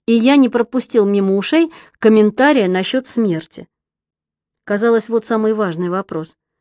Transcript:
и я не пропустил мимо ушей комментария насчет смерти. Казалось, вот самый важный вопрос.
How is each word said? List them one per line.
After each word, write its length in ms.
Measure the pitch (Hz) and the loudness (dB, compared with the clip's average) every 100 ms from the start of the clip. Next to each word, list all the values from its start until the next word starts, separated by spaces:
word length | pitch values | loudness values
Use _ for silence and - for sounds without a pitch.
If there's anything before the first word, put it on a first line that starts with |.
| - | -2
и 60 | |
я 220 | 233 233 | 2 4
не 140 | 285 254 | 4 2
пропустил 580 | 240 233 254 - 240 202 | 0 -4 -4 -2 0 0
мимо 300 | 202 196 196 | 0 0 -2
ушей 360 | 202 311 330 - - _ | 0 0 0 -4 -20 _
комментария 680 | 220 220 214 208 269 277 190 | 2 4 4 2 2 2 0
насчет 400 | 185 185 262 254 | -2 -4 -6 -4
смерти. 600 | - 214 160 - - 175 _ _ _ _ _ _ _ _ _ | -4 -2 -4 -8 -18 -20 _ _ _ _ _ _ _ _ _
Казалось, 440 | - 202 233 226 220 | -6 -2 0 0 0
вот 160 | 226 | -4
самый 300 | 214 226 220 | -2 -2 0
важный 340 | 214 202 160 175 | -2 -4 -4 -6
вопрос. 480 | 185 196 160 160 _ _ _ | -6 -6 -10 -12 _ _ _